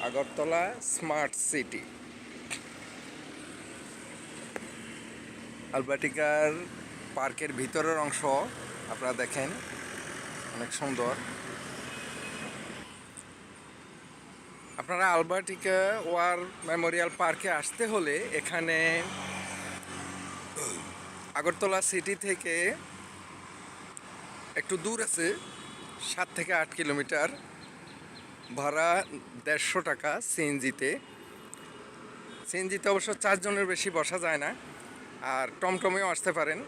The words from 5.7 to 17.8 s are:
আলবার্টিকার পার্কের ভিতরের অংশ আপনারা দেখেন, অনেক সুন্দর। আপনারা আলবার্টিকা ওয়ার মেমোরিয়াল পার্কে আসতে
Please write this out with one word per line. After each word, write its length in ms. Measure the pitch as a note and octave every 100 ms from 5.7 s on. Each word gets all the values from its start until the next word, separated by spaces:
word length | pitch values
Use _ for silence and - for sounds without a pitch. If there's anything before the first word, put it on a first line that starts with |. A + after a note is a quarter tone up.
আলবার্টিকার 800 | C3 C3 C#3 D3+ C#3+ D3+ D3+ D3+ D#3+ F3 - - - -
পার্কের 380 | - C3 A#2+ D3+
ভিতরের 460 | C3 C3 D#3+ D#3 D#3+
অংশ 260 | D3 C3+ C#3+ C3+ A3 - - - -
আপনারা 200 | A2+ B2+
দেখেন, 360 | B2 A#2+ D3 C3+ A3+ - - - - - - - - -
অনেক 160 | A#2 A#2+ -
সুন্দর। 340 | C#3+ B2+ A#2+ C3+ - - - - - - - - - - - - - - - - - - - - - - - - - - - - - - - - - - - -
আপনারা 260 | - F3+ F#3 E3+
আলবার্টিকা 640 | E3 F#3 F#3 F#3 F#3+ F#3+ F#3+ A3 E3+
ওয়ার 280 | F3 F3 F3 F3+ F#3
মেমোরিয়াল 460 | E3 E3 E3+ E3+ E3+ -
পার্কে 320 | F3 D#3+ G3
আসতে 360 | D#3 D3 -